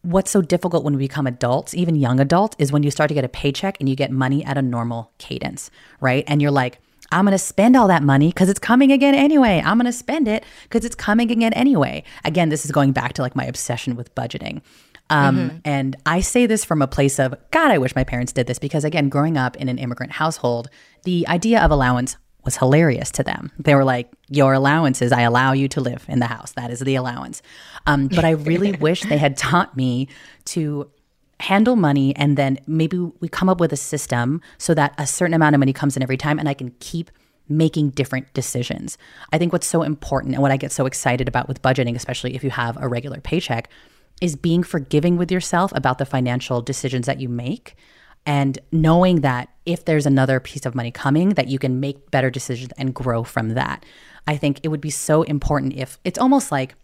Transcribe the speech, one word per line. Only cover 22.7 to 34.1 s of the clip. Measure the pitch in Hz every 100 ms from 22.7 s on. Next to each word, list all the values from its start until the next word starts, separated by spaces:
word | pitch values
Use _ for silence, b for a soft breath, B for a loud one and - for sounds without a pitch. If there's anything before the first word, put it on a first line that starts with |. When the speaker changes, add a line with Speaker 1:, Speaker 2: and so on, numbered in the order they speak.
| 147 165 123 -
Speaker 1:
to | -
them. | 143 - 139 -
They | 151 139
were |
like, | 135 123 120 _ _
"Your | 139 135
allowance | 135 139 156 151 127
is | 120
I | 123
allow | 120 120 131
you | 135 135
to | 139
live | 123 123 -
in | 127
the | 117
house. | 113 -
That | - 120
is | 120
the | 131 135
allowance." | 127 123 131 - B B B B -
Um, | 143 139
but | 175 160
I |
really | 160 147 175 202
Speaker 2:
<laughs> | 180 151
Speaker 1:
wish | 185
they | 202 147
had | 147 135
taught | - 175 - 131
me | 127 120 135 B B B -
to | 175 151 147 - _ _ _ _ _
handle | - 196 226 240
money, | 156 143 135 135
and | 147 143
then | 135 131 -
maybe | 160 160 180
we | 175 _ 170
come | - 185
up | 185
with | 165
a | 147
system | - 147 -